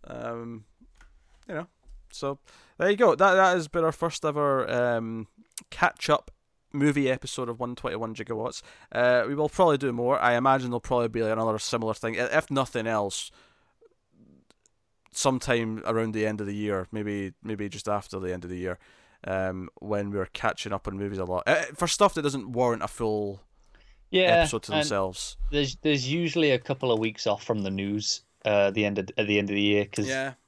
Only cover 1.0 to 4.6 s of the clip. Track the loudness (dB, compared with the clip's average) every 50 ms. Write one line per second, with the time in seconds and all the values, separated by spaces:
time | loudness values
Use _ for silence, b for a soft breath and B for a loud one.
1 | -20 -20 _ _ _ _ _ _ _ -8 -8 -8 -8 _ _ _ _ -20 -20 -20
2 | -20 -18 -12 -8 -6 -6 -6 -8 b b b b b b b b 2 2 4 6
3 | 6 6 6 6 6 6 8 6 6 6 4 2 -2 -2 -2 0 0 0 0 0
4 | -4 -4 -4 -2 -4 -2 0 2 2 2 2 2